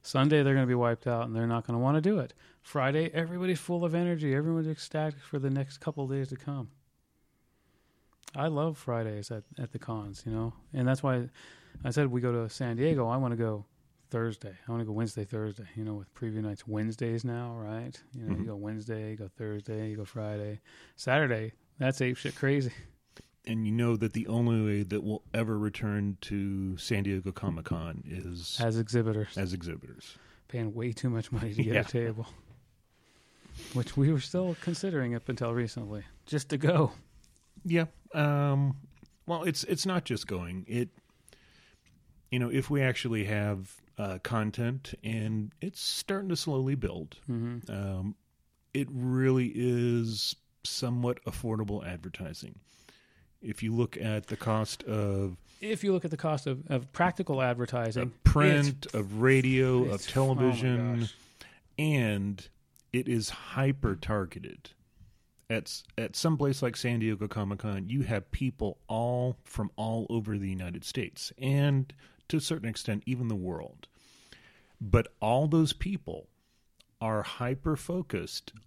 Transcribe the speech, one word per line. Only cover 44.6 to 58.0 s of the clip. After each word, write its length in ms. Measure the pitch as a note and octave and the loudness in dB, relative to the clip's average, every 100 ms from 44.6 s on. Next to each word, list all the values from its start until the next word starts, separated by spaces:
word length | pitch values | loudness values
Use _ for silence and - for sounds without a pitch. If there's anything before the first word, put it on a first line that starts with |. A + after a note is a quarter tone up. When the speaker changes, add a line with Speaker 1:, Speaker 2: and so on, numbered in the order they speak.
| A#2+ C3 - - | -2 -2 -8 -10
Speaker 2:
and 480 | G#2+ A2+ A2 A2 G#2+ - | -4 -2 -2 -2 -4 -8
it's 200 | F#3 - | -10 -6
starting 480 | - - - G3 G3 | -6 -4 -2 -2 -2
to 80 | E3 | -2
slowly 400 | - C3+ C3 C#3 | 0 0 2 0
build, 420 | G#2 F2 D2+ - - | -2 -4 -10 -10 -6
Speaker 1:
Mm-hmm. 440 | A#2 A#2 A#2+ G#2+ | -4 -4 -6 -8
Speaker 2:
um, 420 | G2+ G2 F#2+ G2 - _ _ _ _ _ | -6 -4 -4 -4 -8 _ _ _ _ _
it 140 | C3+ C3+ | -4 -4
really 580 | C3+ B2+ B2+ C3 B2+ B2 | -2 0 4 6 6 4
is 840 | - B2 A#2+ A#2+ A#2+ A2+ G#2+ - - _ _ | 0 2 2 4 2 2 -2 -4 -6 _ _
somewhat 600 | - - B2 B2 A#2+ B2 | -8 -4 -2 0 0 -2
affordable 600 | - - A#2 A2 G#2 G#2 | -6 -4 -2 0 0 -2
advertising. 760 | F2 F2+ F#2 - E2+ - - - - _ - - _ _ _ _ | -4 -8 -8 -8 -8 -10 -12 -16 -20 _ -20 -20 _ _ _ _
If 180 | - - | -10 -4
you 140 | A2 | 0
look 220 | A#2 A#2 - | 2 0 0
at 280 | A2 G#2+ - | -2 -2 -4
the 80 | G#2+ | -4
cost 480 | A2+ A2 A2 - | 0 2 0 -4
of 520 | - G#2+ G#2 G2 G2 F2+ - - | -4 0 0 0 -2 -4 -14 -10
Speaker 1:
If 220 | G#3 A3 | -4 -2
you 100 | G3+ | 2
look 120 | F#3 | 0
at 80 | E3+ | 0
the 40 | D#3 | -2
cost 300 | D#3+ D3 D3 | 0 0 -2
of, 180 | C3 D3+ | -4 -2
of 220 | C3 C3 | -2 -2
practical 500 | - F3 F3 F3+ C3+ | 2 2 2 0 2
advertising, 640 | B2+ A#2+ A#2+ B2 A#2 A#2 | 2 0 -2 0 0 0